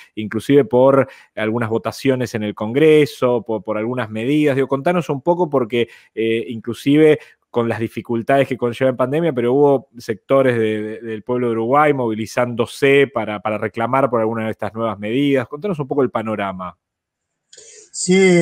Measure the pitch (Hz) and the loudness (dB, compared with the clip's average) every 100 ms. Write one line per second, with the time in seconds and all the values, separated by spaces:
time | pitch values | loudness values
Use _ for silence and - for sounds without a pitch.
0 | - - 107 110 - 139 120 123 135 135 | -14 -10 -6 -4 2 4 4 4 4 4
1 | - - _ - 110 117 113 113 113 - | 0 -6 _ -6 -4 -2 -2 -4 -4 -2
2 | 131 127 120 113 104 101 107 127 156 151 | -2 0 -2 -4 -6 -6 -4 2 6 6
3 | 147 - 123 120 101 110 101 107 113 127 | 4 0 0 0 -2 -6 -4 -4 -4 -6
4 | 110 110 120 151 147 135 131 139 151 180 | -6 -6 -2 0 2 0 0 -2 0 -2
5 | 156 139 170 175 165 135 113 120 113 - | -2 -2 -2 0 0 0 0 -2 -2 -6
6 | _ - 113 113 - 113 120 113 139 147 | _ -4 -2 -2 -4 -8 -10 -4 2 6
7 | 156 151 - _ _ 120 117 104 113 - | 6 4 -2 _ _ -2 -2 -2 -6 -8
8 | 104 117 110 139 135 123 120 117 131 123 | -6 -4 2 2 0 -2 -4 0 -2 0
9 | 127 151 131 123 120 139 143 135 - 117 | -2 0 -2 0 0 4 4 2 -2 -12
10 | - 107 - 135 131 117 110 107 107 107 | -8 -8 0 2 2 2 0 -2 -6 -10
11 | 113 110 113 123 120 113 113 143 151 139 | -10 -10 -6 -2 -2 -2 2 2 4 2
12 | 117 107 110 - 120 117 113 - 139 139 | -2 -4 -4 -2 -2 -2 -4 0 4 4
13 | 139 113 107 107 110 104 107 - 117 135 | 4 0 -4 -4 -4 -4 -4 -4 0 0
14 | 135 117 110 113 110 104 104 113 113 101 | 2 0 0 -2 -4 -6 -8 -6 -6 -6
15 | 107 127 143 135 113 147 208 156 135 143 | -4 -2 0 0 -2 -6 -6 -6 -4 -2
16 | 127 120 110 104 98 92 90 - _ _ | 0 -2 -4 -4 -6 -6 -12 -16 _ _
17 | _ _ _ _ _ - - - - - | _ _ _ _ _ -20 -20 -20 -18 -8
18 | - 190 190 175 | 0 4 6 6